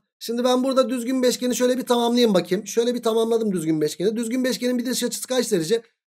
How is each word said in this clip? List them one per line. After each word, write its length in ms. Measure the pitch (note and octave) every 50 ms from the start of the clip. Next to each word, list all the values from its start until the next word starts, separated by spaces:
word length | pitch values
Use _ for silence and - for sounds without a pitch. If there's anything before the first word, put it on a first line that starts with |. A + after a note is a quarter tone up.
| _ _ _ _
Şimdi 220 | - - A#3 A#3+ B3
ben 200 | B3+ B3+ B3+ B3+
burada 240 | C4+ C4 C4 C4 A3
düzgün 340 | B3+ B3+ A#3 A#3+ C4+ C4
beşgeni 340 | B3 B3 - B3 B3 B3 A#3+
şöyle 220 | - B3 B3 B3 B3
bir 80 | -
tamamlayayım 480 | - A#3+ A#3+ A#3+ A#3 A#3+ A#3+ A#3+ A3+ G3
bakayım. 320 | F3 E3 - F#3 G3 G#3+
Şöyle 280 | - - A#3 A#3 A#3+ B3
bir 80 | A#3+
tamamladım 500 | A#3+ A3+ A3 A3+ A3+ A3+ A#3 A3+ A3+ G#3+
düzgün 280 | F#3 F3+ D#3 D#3+ D#3+ D#3
beşgeni. 360 | D3+ D3+ - - E3+ G#3+ A3
Düzgün 280 | A#3 A#3 A3+ A#3+ C4 B3+
beşgenin 340 | B3+ A3+ F3+ B3 B3 B3+ A#3+
bir 80 | A#3+
dış 160 | B3+ A#3+ -
açısı 240 | A#3+ A#3 - - - -
kaç 240 | B3+ C4 B3 -
derece? 300 | G#3+ F3 D#3+ D#3+ A3 A3+ - _ _ _ _